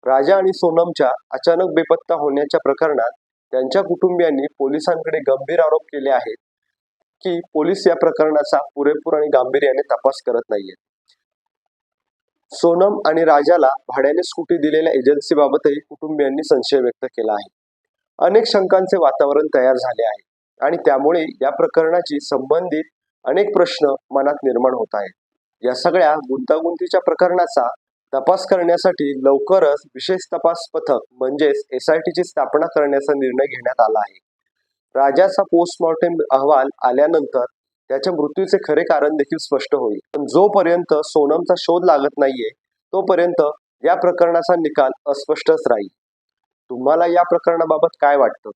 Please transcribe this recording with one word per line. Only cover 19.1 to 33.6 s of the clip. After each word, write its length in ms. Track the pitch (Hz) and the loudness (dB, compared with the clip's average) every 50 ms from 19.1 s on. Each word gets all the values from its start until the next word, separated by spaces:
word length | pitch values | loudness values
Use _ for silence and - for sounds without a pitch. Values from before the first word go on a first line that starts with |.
| - - 151 143 143 147 151 151 - | 2 2 0 2 2 0 0 2 0
तयार 200 | 143 127 131 131 | 2 4 4 2
झाले 280 | 127 127 127 120 - 117 | 2 0 -6 -4 -2 -4
आहे 300 | 110 107 - _ _ _ _ _ _ _ _ 127 | -4 -4 -6 _ _ _ _ _ _ _ _ -4
आणि 120 | 139 170 175 | -2 -2 0
त्यामुळे 440 | 180 160 139 135 143 147 170 175 | 2 2 2 4 2 2 2 0
या 280 | 160 160 - _ 131 139 | -2 -4 -6 _ -2 -2
प्रकरणाची 720 | 147 - 165 151 - 165 160 160 165 180 170 - 147 143 | 0 0 -2 2 2 0 2 2 0 0 -2 -2 -6 -8
संबंधित 640 | - - 143 127 131 135 151 165 180 180 151 156 156 _ _ _ _ _ _ _ _ | -4 -4 -4 -4 0 0 0 0 0 -2 -4 -6 -6 _ _ _ _ _ _ _ _
अनेक 300 | 127 143 190 208 208 208 | -2 0 0 0 0 2
प्रश्न 400 | 190 175 175 - - 156 143 139 - _ _ | 0 0 0 0 -2 -2 -2 -2 -4 _ _
मनात 240 | 131 139 135 143 147 143 - | -4 0 0 0 -2 -2 -2
निर्माण 300 | 135 123 117 127 131 127 | -2 0 2 0 0 0
होत 220 | 120 110 - - | -2 -6 -6 -6
आहेत. 160 | 104 101 92 _ _ _ _ _ _ _ _ _ _ | -8 -8 -8 _ _ _ _ _ _ _ _ _ _
या 120 | - 123 123 | -4 -4 -4
सगळ्या 420 | 123 - 175 165 185 175 151 151 | 0 -2 0 2 2 2 2 2
गुंतागुंतीच्या 840 | 160 143 127 131 135 127 - 156 160 160 170 175 165 180 175 - 185 | 0 -2 -6 -6 -6 -2 -2 -2 0 0 -4 -4 -4 -8 -2 -2 -2
प्रकरणाचा 680 | 175 - 160 160 180 180 175 180 175 165 - 143 123 120 - _ _ _ _ _ _ _ - | 0 0 0 2 0 2 2 0 -2 0 0 0 -2 -2 -4 _ _ _ _ _ _ _ -6
तपास 320 | 135 131 - 180 185 - | -2 2 2 0 0 2
करण्यासाठी 800 | - 196 185 175 170 175 170 - 190 175 - 156 143 139 135 131 | 0 0 0 2 2 0 2 2 0 0 0 -4 -4 -4 0 2
लवकरच 560 | 135 139 139 139 139 185 190 175 147 143 147 _ | 2 2 2 2 2 2 4 4 2 2 -2 _
विशेष 340 | _ _ 127 - - 185 185 180 _ - | _ _ -12 -4 -4 -4 -4 -4 _ -10
तपास 340 | 165 - 220 - - - - - | -2 0 0 -2 -2 -8 -8 -8
पथक 260 | 160 160 - 139 113 - _ | -8 -2 -2 -2 -2 -2 _
म्हणजेच 520 | _ 127 131 131 143 147 156 147 143 143 - _ | _ _ -4 -4 -2 0 0 0 0 -2 -4 _
एसआयटीची 520 | 135 123 - - 156 165 165 175 160 165 180 | -8 -6 -2 0 0 0 0 -4 -4 -4 -6
स्थापना 420 | - - - 139 - - 147 156 | -4 -4 -4 -4 -2 -2 -2 -2
करण्याचा 480 | 170 - 160 147 143 143 139 143 147 147 | -2 0 -2 0 0 0 -2 0 -2 -2
निर्णय 320 | 139 135 131 123 131 139 | -2 -2 -4 -2 -2 -4
घेण्यात 360 | - 123 127 | -4 -4 -8